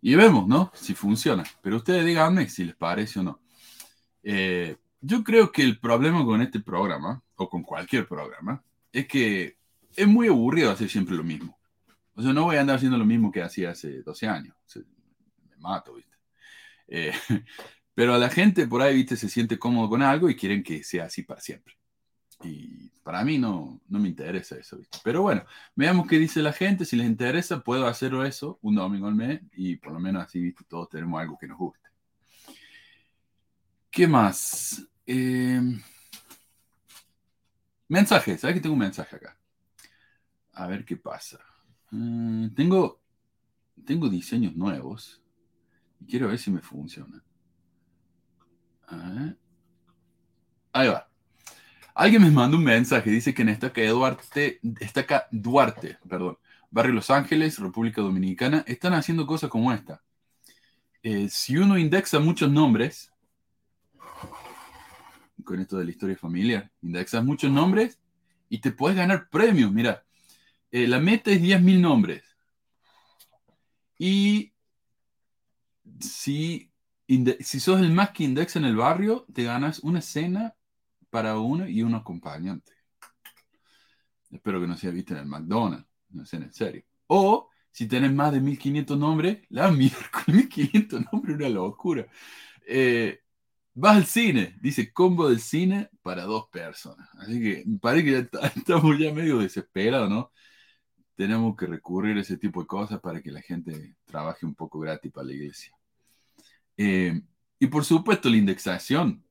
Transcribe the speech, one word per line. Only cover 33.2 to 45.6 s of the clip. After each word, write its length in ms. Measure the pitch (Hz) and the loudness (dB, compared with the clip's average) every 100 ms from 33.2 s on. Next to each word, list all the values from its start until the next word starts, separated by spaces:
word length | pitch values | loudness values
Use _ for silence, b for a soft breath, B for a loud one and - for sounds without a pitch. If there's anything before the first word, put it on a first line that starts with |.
| _ _ _ _ _ _ _ | _ _ _ _ _ _ _
¿Qué 160 | - 175 | 2 4
más? 800 | 143 104 95 - - - - - _ - | 6 4 0 -8 -8 -8 -10 -14 _ -6
Eh, 540 | 127 127 127 127 127 123 117 B B B B _ - _ _ _ _ _ - _ _ _ _ _ _ _ _ _ | -4 -2 -2 0 0 0 -4 B B B B _ -20 _ _ _ _ _ -20 _ _ _ _ _ _ _ _ _
mensajes. 520 | 170 202 202 - 85 | 2 4 4 2 -4
¿Sabes 160 | 131 175 | -2 -2
que 60 | |
tengo 120 | 156 | 0
un 60 | 147 | 0
mensaje 360 | 101 - - - | 0 -4 -14 -16
acá? 220 | - _ _ _ _ _ b b b b b _ _ | -20 _ _ _ _ _ b b b b b _ _
A 140 | - 90 | -14 -10
ver 180 | 98 - | -10 -8
qué 100 | 113 | -12
pasa. 440 | - - - - b b b _ _ | -10 -14 -18 -20 b b b _ _
Eh, 580 | 107 117 117 117 113 113 - | -8 -6 -4 -4 -4 -4 0
tengo, 460 | 160 190 165 - _ _ _ _ _ _ _ _ - | 2 4 2 -4 _ _ _ _ _ _ _ _ -4
tengo 220 | 156 143 | -2 0
diseños 480 | 92 - 117 107 80 | -2 -4 -2 -2 -2
nuevos 680 | 98 76 65 - - _ _ _ _ _ | -6 -6 -10 -14 -18 _ _ _ _ _